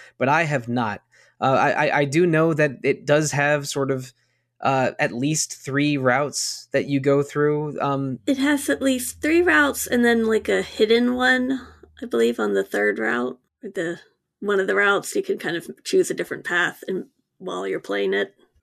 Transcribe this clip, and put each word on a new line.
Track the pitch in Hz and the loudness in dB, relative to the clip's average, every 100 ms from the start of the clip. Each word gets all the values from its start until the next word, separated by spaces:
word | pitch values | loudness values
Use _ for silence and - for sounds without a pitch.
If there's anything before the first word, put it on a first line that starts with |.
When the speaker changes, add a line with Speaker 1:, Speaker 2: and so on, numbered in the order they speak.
| - - | -14 -2
Speaker 1:
but | 127 | 2
I | 156 | 2
have | 160 143 117 | 2 -2 -2
not. | 120 113 101 _ _ _ - | -4 -2 -6 _ _ _ -2
Uh, | 131 | 2
I, | 120 135 | 4 2
I, | - 151 147 | 2 2 2
I | 143 | 2
do | 151 180 | 2 4
know | 156 165 | 4 2
that | 151 151 120 | 2 0 0
it | 135 151 135 | -2 0 2
does | 147 151 | 2 2
have | 143 143 147 139 | 0 2 0 -2
sort | 143 135 | -4 -2
of, | 131 131 - _ _ _ - | -2 -6 -18 _ _ _ -4
uh, | - 135 127 - | 0 0 0 0
at | 147 | -2
least | 117 139 156 - | -2 -2 -2 -4
three | - - 135 147 143 | -8 -4 -2 0 2
routes | 131 123 143 - - - - | 2 2 0 -4 -8 -8 -4
that | 139 110 | -2 0
you | 139 | 0
go | 139 143 | 2 2
through. | 139 147 147 151 151 - | 2 0 0 0 -4 -4
Um, | 143 139 139 131 - | -2 -2 -4 -4 -2
Speaker 2:
It | 269 | 0
has | 277 285 285 | 2 0 0
at | - | 0
least | 269 254 254 - | 0 0 -4 -6
three | 294 330 | 0 2
routes | 349 302 285 - - | 4 4 2 0 -2
and | 247 | 2
then, | 240 233 220 | 4 4 2
like, | 220 214 | 0 0
a | 190 | -2
hidden | 190 - 214 233 240 247 | 0 0 4 4 2 2
one, | 254 254 254 262 247 - _ - | 2 2 0 -4 -8 -20 _ -16
I | 240 | -4
believe, | 233 233 233 | 0 2 0
on | 214 196 | -2 0
the | 190 | -2
third | 202 208 214 | -2 -2 0
route. | 220 240 247 - _ _ | -2 -2 -4 -8 _ _
The, | 208 196 170 175 - _ _ - | -12 -8 -6 -8 -14 _ _ -8
one | 202 196 | -2 0
of | 190 | 2
the | 196 | 2
routes, | 202 196 - 202 | 2 2 0 -4
you | |
can | 196 196 | -2 -4
kind | 190 170 | -4 -6
of | - - - | -8 -14 0
choose | 190 175 | 2 2
a | |
different | 175 175 143 | -2 -6 -8
path | - 175 175 - - | -4 -2 -2 -4 -8
and, | 185 - _ _ _ | -8 -8 _ _ _
while | 180 - 190 | -10 -8 -6
you're | 185 | -6
playing | - 202 196 | -6 -4 -2
it. | 196 196 _ _ _ | -2 -4 _ _ _